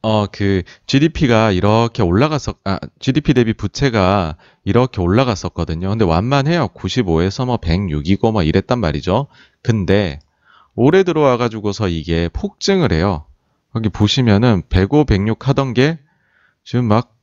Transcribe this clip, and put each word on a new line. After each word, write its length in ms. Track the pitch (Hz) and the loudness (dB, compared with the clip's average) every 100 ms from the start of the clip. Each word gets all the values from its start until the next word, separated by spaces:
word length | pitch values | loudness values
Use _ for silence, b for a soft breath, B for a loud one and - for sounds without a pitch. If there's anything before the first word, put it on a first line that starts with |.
어, 240 | 110 107 101 | 0 0 -2
그 360 | - 101 95 - B - | -2 0 0 -4 B -2
지디피가 640 | 135 160 - 143 113 110 | 0 0 0 2 2 2
이렇게 500 | 90 104 110 117 - | 2 2 2 0 0
올라갔었-, 560 | 90 95 151 151 - - | 0 2 2 -2 -6 -8
아, 140 | 95 95 - _ | -6 -8 -8 _
지디피 320 | - 143 - | -2 -2 2
대비 200 | 123 113 | 2 2
부채가 800 | 107 101 - 139 113 92 101 82 78 b b | -2 -6 -2 -2 2 2 2 -2 -8 b b
이렇게 360 | - 117 127 - | 0 0 0 -2
올라갔었거든요. 880 | 87 104 127 98 90 - 82 80 95 | 0 2 2 -2 -6 -6 -6 -4 -4
근데 160 | 113 | 0
완만해요. 640 | 95 80 117 139 139 170 113 | 2 2 0 0 0 -2 -2
구십오에서 800 | - 95 131 95 80 90 - 127 | -6 -4 -2 0 0 0 -2 -4
뭐 100 | 117 | -2
백육이고 760 | 85 85 98 73 76 98 113 | 0 -2 0 -4 -2 0 0
뭐 120 | 110 | 0
이랬단 360 | 78 95 - 123 | 2 0 0 -2
말이죠. 500 | 87 73 87 104 143 b b b | -2 -4 -2 -2 -2 b b b
근데 560 | - 110 90 101 92 71 _ b b b b | -4 -2 0 0 0 -8 _ b b b b
올해 280 | - 127 185 | 0 4 4
들어와가지고서 840 | 180 156 143 120 120 110 104 98 101 | 2 2 2 2 -2 -2 -6 -2 -4
이게 400 | 82 78 82 85 | -4 -2 -2 -2
폭증을 640 | - 202 _ - 190 131 | -4 -10 _ -2 0 0
해요. 320 | 80 98 80 - _ _ _ _ | 0 0 -4 -10 _ _ _ _
여기 140 | 117 110 | -4 -4
보시면은 760 | - 107 - 120 101 123 98 - | 0 0 2 2 4 4 0 0
백오, 360 | 95 98 147 | 0 2 2
백육 440 | 143 98 104 110 135 | 2 0 0 -2 -2
하던 240 | 139 135 | -2 0
게 260 | 117 143 165 _ _ _ _ _ _ | 0 0 0 _ _ _ _ _ _
지금 220 | - 120 | -6 -2
막 320 | 120 107 - _ | 2 0 0 _